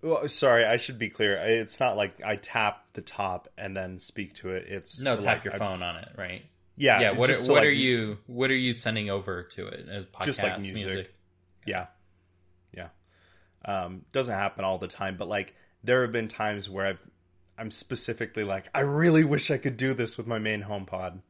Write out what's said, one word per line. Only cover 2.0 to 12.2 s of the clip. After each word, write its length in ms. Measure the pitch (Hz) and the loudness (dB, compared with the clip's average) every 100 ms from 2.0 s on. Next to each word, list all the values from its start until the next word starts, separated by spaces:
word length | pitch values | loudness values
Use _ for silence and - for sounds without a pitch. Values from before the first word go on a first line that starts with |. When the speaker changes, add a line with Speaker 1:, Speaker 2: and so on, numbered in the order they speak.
| 101 - | -2 -2
Speaker 1:
I 140 | 107 104 | -6 -6
tap 480 | - 120 107 - _ | -2 0 0 -2 _
the 80 | - | -16
top 480 | - - 98 90 - - | -14 -6 -4 -4 -10 -14
and 180 | 101 95 | -8 -8
then 240 | 92 92 | -8 -10
speak 360 | - - 95 - | -12 -10 -10 -10
to 160 | 92 | -8
it. 140 | 92 90 | -8 -6
It's 320 | 98 - - | -10 -10 -6
Speaker 2:
No, 160 | 135 117 | -2 0
tap 200 | 123 107 | 0 0
Speaker 1:
like 60 | 98 | -2
Speaker 2:
your 100 | 101 | -4
Speaker 1:
I 20 | |
Speaker 2:
phone 260 | 104 92 | -4 -4
on 140 | 87 82 | -6 -8
it, 120 | - - | -12 -10
right? 280 | 92 92 - _ _ - | -10 -10 -14 _ _ 2
Speaker 1:
Yeah, 240 | 135 107 | 6 6
Speaker 2:
Yeah. 100 | 110 | 6
What 160 | 101 127 | 4 4
Speaker 1:
just 140 | 135 | 4
Speaker 2:
are, 40 | 127 | 6
Speaker 1:
to, 40 | |
Speaker 2:
what 60 | 143 | 6
Speaker 1:
like, 100 | 151 | 8
Speaker 2:
are 40 | |
you, 480 | 143 131 120 107 101 - | 4 4 2 0 -6 -10
what 220 | 120 131 | -2 0
are 60 | 131 | 2
you 180 | 127 | 0
sending 360 | 117 117 110 104 | -2 -2 -4 -2
over 340 | 98 95 90 | -4 -4 -8
to 240 | 87 - 95 | -8 -12 -10
it? 220 | - - | -12 -12
As 160 | 101 95 - | -12 -12 -6
Speaker 1:
just, 180 | 147 135 | -2 0
like, 120 | 104 | 0
Speaker 2:
podcasts, 60 | 92 | -2
Speaker 1:
music. 120 | 98 98 95 | -6 -6 -4
Speaker 2:
music? 300 | 95 90 _ _ _ _ _ - | -6 -8 _ _ _ _ _ -6
Speaker 1:
Yeah. 220 | 95 90 _ _ _ | -6 -6 _ _ _